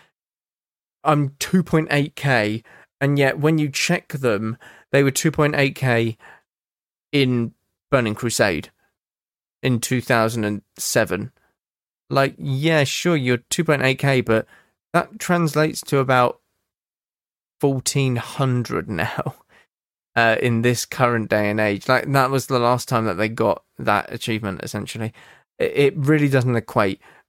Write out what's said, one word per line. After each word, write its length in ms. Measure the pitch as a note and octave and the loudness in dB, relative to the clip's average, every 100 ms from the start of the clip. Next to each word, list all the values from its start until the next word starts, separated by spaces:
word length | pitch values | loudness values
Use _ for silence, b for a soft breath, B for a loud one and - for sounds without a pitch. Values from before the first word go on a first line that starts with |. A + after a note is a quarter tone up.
| b b _ _ _ _ _ _ _ _ D3 | b b _ _ _ _ _ _ _ _ 0
I'm 300 | D3 C#3 - | 2 2 -4
two 220 | - F#3 - | 0 0 2
point 240 | D#3+ - | 0 2
eight 240 | C#3+ D3 - | 0 -2 -2
K, 480 | C#3 B2 G#2+ A2 - B B - | 0 2 0 -2 -8 B B -4
and 180 | C#3 C#3+ | 0 2
yet 220 | C3+ - | 2 2
when 180 | D3+ D#3+ | 2 2
you 100 | D3 | 0
check 400 | - - F3 - | -2 0 -2 -4
them, 480 | C#3+ B2+ G2+ A2 - B B B | -4 0 0 -2 -8 B B B
they 100 | C#3 | 2
were 80 | C#3 | 2
two 220 | - E3 | 2 0
point 240 | D3 D3 D3 | 2 0 2
eight 180 | C#3 - | -2 0
K 420 | C3 A#2 A2+ A2+ B B B _ _ _ _ _ _ | 0 2 0 -4 B B B _ _ _ _ _ _
in 440 | D3 C3 B2 A#2 - _ _ - | 0 2 2 -2 -6 _ _ -2
Burning 240 | C3+ A2+ G#2+ | 0 0 -2
Crusade 560 | A#2+ - G#2+ D#2+ - _ _ _ _ _ _ _ _ _ C3 | -2 2 2 2 -4 _ _ _ _ _ _ _ _ _ -2
in 160 | A#2+ | -2
two 200 | - B2+ | -2 -4
thousand 440 | - A#2+ A2+ A#2 G#2 | 0 0 0 0 -4
and 180 | G#2 - - | -4 -8 -10
seven. 540 | - B2+ A2 F#2 B2 _ _ _ _ _ _ _ - | -4 0 0 -2 -6 _ _ _ _ _ _ _ -6
Like, 280 | C3+ C#3 - | -2 0 -2
yeah, 460 | D3 C3 D#3+ D#3+ C3+ | -6 -2 0 2 0
sure, 320 | - F3 D#3+ | 0 0 0
you're 220 | B2+ B2 | 2 -2
two 260 | - - D#3+ | -2 -4 0
point 180 | D3+ | 2
eight 160 | C3 C3 | 2 0
K, 220 | C#3 C3 | 2 2
but 260 | A2+ A2+ - b b b _ | 2 0 0 b b b _
that 260 | E3+ - - | -2 -2 -6
translates 640 | - F3 D#3+ D3 D#3 - - | -2 0 0 0 0 -2 -2
to 120 | C#3 | -2
about 420 | C3 B2+ B2 - _ _ _ _ _ _ _ _ _ _ _ _ | 2 2 2 0 _ _ _ _ _ _ _ _ _ _ _ _
fourteen 540 | C#3+ C3+ - C#3+ C3+ A#2+ | -2 -2 -2 0 0 0
hundred 720 | - - C3 B2 A#2 F#2+ - | -4 -4 0 0 -2 -4 -4
now, 460 | F2+ E2 - - - _ b b _ | -4 -4 -4 -8 -10 _ b b _
<laughs> 400 | _ _ _ A#2 | _ _ _ 2
uh, 220 | A#2 A2 | 2 4
in 220 | A#2+ A2+ | 2 2
this 220 | A#2+ A#2+ - | 2 0 -2
current 440 | - B2 A#2 G#2 | -2 0 0 0
day 200 | G#2+ G#2 | 0 0
and 80 | G#2+ | 0
age. 300 | G#2+ G2+ - | 0 -2 0
Like, 240 | B2+ - | 0 0
that 180 | C#3 C3 | 0 2
was 160 | C3+ - | 0 -2
the 140 | B2+ | 0
last 280 | A#2+ B2 - | 2 0 0
time 180 | A#2+ A2 | -2 0
that 80 | F2 | 0
they 140 | A2 | -2
got 360 | A#2 A2 - _ - | 0 0 0 _ -8
that 360 | B2 G#2 - | -2 -2 -2
achievement, 480 | A#2+ - A2 G#2 F#2 | -8 -6 -4 -4 -8
essentially. 500 | - G#2 G2+ A2 A2 B B B B - | -8 -8 -8 -8 -8 B B B B -4
It, 140 | - - | -2 2
it 200 | C#3 D3+ | 2 2
really 320 | C#3 D#3 D3 | 2 2 4
doesn't 260 | C3+ B2 A#2 | 2 2 -2
equate. 460 | - B2 G2+ - b b | -2 0 0 -2 b b